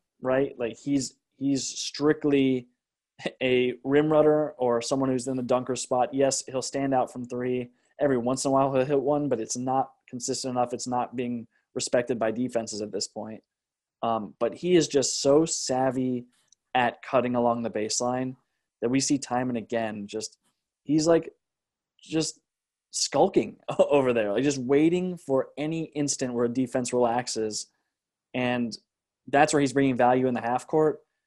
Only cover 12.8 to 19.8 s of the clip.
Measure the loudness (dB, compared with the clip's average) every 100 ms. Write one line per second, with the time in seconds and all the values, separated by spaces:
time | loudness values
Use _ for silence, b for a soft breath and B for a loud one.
12.8 | -6 -6 -8 -10 -12 -14 _ _ _ _
13.8 | _ -6 -2 -2 -4 -2 -4 -2 4 4
14.8 | 4 2 0 0 4 4 4 -2 -2 0
15.8 | 0 -2 -4 -4 -8 _ _ _ _ 0
16.8 | 0 -2 -2 0 2 2 2 0 -2 -4
17.8 | -4 -2 -2 -2 -6 -8 _ _ _ -6
18.8 | 0 0 2 -2 0 -2 -2 -4 -4 -4